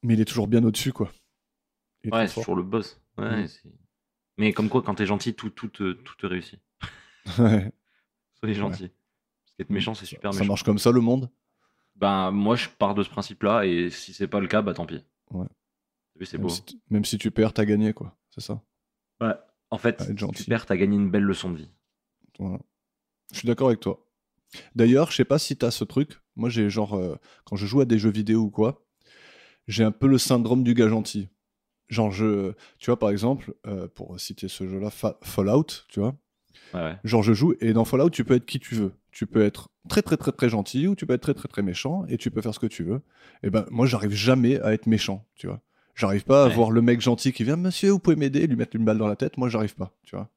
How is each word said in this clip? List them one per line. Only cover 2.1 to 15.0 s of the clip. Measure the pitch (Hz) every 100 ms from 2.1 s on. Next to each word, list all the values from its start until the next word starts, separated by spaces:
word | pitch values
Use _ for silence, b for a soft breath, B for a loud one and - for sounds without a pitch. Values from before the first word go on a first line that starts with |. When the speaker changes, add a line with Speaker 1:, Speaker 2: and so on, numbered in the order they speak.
Speaker 2:
Ouais, | 113
Speaker 1:
trop | 107
Speaker 2:
c'est |
Speaker 1:
fort. | -
Speaker 2:
toujours | 113 90
le |
boss. | 92 110 98 - _ -
Ouais, | 104 113
Speaker 1:
Mm. | 90
Speaker 2:
c'est, | - - - _ _ _ _ _ -
mais | 107
comme | 101 107
quoi, | 127
quand | 120
t'es | 98 101
gentil, | 104 120
tout, | 107 110
tout | - 110
te, | - 98
tout | 90 - -
te | 98
réussit. | 90 - - _ _
Speaker 1:
<laughs> | - - _ _ 98 87
Ouais. | 117 107 98 - _ _ _ _ _ _
Speaker 2:
Soyez | 107
Speaker 1:
Ouais. | 101
Speaker 2:
gentil. | 101 90 90
Parce | _ _ _ _ _ _ _
qu'être | 95
méchant, | 101 92
c'est | 110 92
Speaker 1:
Ça, | -
Speaker 2:
super | 101
Speaker 1:
ça | 98
Speaker 2:
méchant. | 101
Speaker 1:
marche | 101
comme | - 104
ça, | 117
le | 123
monde ? | 117 127 127 _ _ _ _ _ _ _
Speaker 2:
Ben, | 101 98 92
moi, | 101 101 120
je | -
pars | _ 101
de | 101
ce | 98
principe-là, | - 101 101 104 117 98
et | 85 87
si | - -
c'est | - 98
pas | 104
le | 95
cas, | 107
bah, | 104
tant | 87 82
pis. | 85